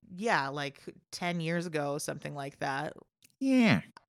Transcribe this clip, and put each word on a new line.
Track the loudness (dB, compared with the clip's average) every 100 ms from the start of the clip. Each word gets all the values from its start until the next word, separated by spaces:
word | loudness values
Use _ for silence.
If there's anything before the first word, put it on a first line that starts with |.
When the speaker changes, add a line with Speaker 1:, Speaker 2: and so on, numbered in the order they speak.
| -18 -6
Speaker 1:
yeah, | 0 2 0
like, | -4 -6 -8 -18 -18 _
ten | -6 -4 -2
years | -2 -2 -2
ago, | -2 -2 -4
something | -4 -8 -8 -8
like | -10 -6
that. | -4 -2 -6 -10 -20 _ _ _
Speaker 2:
Yeah. | 4 6 6 6 0 -20